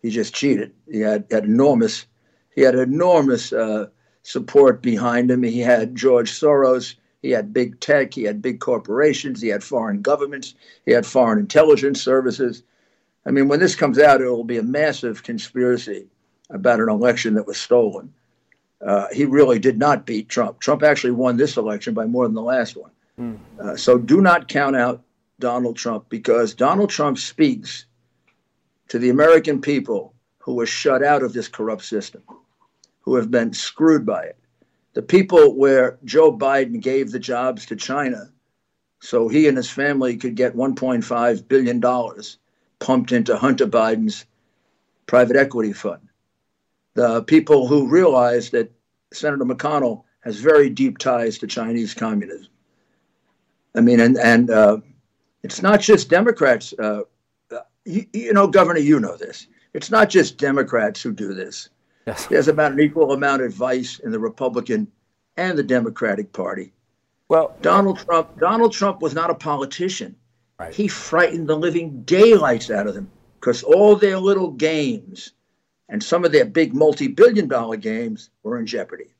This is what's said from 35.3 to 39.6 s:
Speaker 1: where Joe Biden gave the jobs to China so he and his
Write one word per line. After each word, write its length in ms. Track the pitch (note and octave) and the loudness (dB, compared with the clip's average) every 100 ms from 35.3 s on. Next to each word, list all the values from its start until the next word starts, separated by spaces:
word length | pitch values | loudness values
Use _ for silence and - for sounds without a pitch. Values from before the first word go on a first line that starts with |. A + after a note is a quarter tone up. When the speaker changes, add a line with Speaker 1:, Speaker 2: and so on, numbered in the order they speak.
| F3+ D3 | 6 6
Speaker 1:
where 420 | B2 C#3 C3+ B2+ - | 6 2 4 2 -2
Joe 320 | B2+ C3 D#3+ A#2 | -4 4 4 4
Biden 440 | C3+ C#3 C3 A#2 | -2 0 -2 -4
gave 320 | B2 C3+ B2 | -4 -2 -4
the 80 | A#2 | -8
jobs 440 | B2 B2 B2+ A2+ - | -6 -4 -4 -6 -12
to 100 | G#2+ | -12
China 560 | - C3+ C3+ A#2 G2+ _ _ _ _ _ _ _ | -8 -6 -4 -6 -14 _ _ _ _ _ _ _
so 280 | - A#2+ A2+ | -4 0 2
he 200 | C3+ D3+ | 4 4
and 80 | |
his 140 | C3 | 2